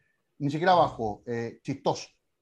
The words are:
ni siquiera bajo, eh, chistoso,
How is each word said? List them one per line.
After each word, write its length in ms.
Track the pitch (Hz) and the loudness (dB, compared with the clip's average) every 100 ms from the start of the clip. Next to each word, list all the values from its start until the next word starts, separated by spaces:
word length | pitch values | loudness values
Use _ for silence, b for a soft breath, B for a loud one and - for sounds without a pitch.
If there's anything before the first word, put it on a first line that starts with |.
| _ _ _ - | _ _ _ -6
ni 100 | 143 | -4
siquiera 240 | 151 180 | 0 4
bajo, 480 | 180 139 123 110 104 - | 4 4 0 -8 -8 -8
eh, 320 | 117 117 - | -6 -6 -8
chistoso, 460 | - 135 175 - - _ _ _ | -10 -4 -2 -2 -6 _ _ _